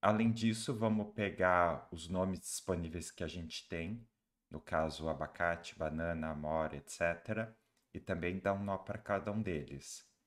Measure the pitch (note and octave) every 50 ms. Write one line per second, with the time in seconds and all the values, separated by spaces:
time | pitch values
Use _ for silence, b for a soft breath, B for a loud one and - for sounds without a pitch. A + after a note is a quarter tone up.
0 | - G2+ G#2+ A2 A2+ A#2 A2+ A2+ A2+ A2+ A2 A2 - - C3+ A2 A2+ A2 G#2+ G#2+
1 | G#2 - - - G#2 G2 - - F#2 F#2 F2+ F2+ F2 E2+ D#2 C#2+ - - - E2+
2 | E2 E2+ F#2 F#2 F#2 F#2+ F#2 E2+ - - - - - - F#2 E2+ E2+ E2 D#2+ F2
3 | D2+ - - - F2 D#2+ D#2+ F2 E2+ D#2+ - - - - - E2+ E2 F2 A2 A#2+
4 | A#2 _ _ _ _ _ _ _ _ _ - D2+ - - - D#2+ D#2+ D#2 D2 -
5 | D#2 D#2+ D#2 C#2 D2+ D2 - - F2 E2+ E2+ E2 - - - - E2 D#2 D#2 D#2+
6 | E2 E2+ E2+ D#2+ D#2 D#2+ D#2 D2 D2+ D2+ D#2+ D#2+ D#2+ D#2 D2+ C#2+ - - - -
7 | F2 E2+ E2+ E2+ - - A2 G#2+ A2+ A2+ A2+ _ _ _ _ _ _ _ _ F#2
8 | - - F#2+ E2+ E2 F2+ F#2 F#2+ - G2 G2 G2 G2+ G2 G2 F#2+ - - G2+ -
9 | - - G#2 G2 - G#2 G2+ A2 A2 G2+ F2 D2+ C#2 B1+ C#2 C#2 - - - -
10 | - _ _ _ _